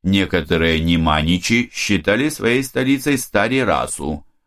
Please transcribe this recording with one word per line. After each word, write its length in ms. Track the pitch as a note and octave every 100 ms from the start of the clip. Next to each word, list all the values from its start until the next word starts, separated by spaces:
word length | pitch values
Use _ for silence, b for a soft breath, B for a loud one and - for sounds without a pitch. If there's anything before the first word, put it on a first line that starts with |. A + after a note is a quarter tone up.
Некоторые 760 | F2+ G2 F#2 F2+ D#2 E2+ E2 D#2+
неманичи 880 | E2 E2+ D#2+ D2+ D#2 F2 - A#2 A#2+
считали 560 | - - G2 D#2 A2 D3+
своей 360 | D3+ G#2 B2
столицей 520 | C3 B2+ C3 C#3 D3 C#3
Стари 440 | - G#2 A2 C3
Расу, 680 | A2+ D2 B1 - D2 D2 - _